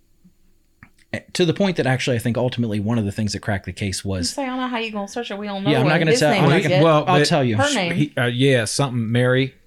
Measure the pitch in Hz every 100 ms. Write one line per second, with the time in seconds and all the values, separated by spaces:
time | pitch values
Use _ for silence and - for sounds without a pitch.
0 | _ _ _ _ _ _ _ _ - _
1 | _ - - - 175 151 196 165 131 127
2 | - 117 120 113 123 120 117 104 101 117
3 | 101 104 104 95 - 95 - 87 101 87
4 | 98 92 85 - 262 254 254 233 226 214
5 | 202 247 240 202 208 196 196 131 156 160
6 | 160 151 151 139 143 170 - 180 165 151
7 | 185 180 147 165 131 214 285 254 175 175
8 | 302 - 120 123 139 127 107 - 139 120
9 | 113 117 127 127 135 -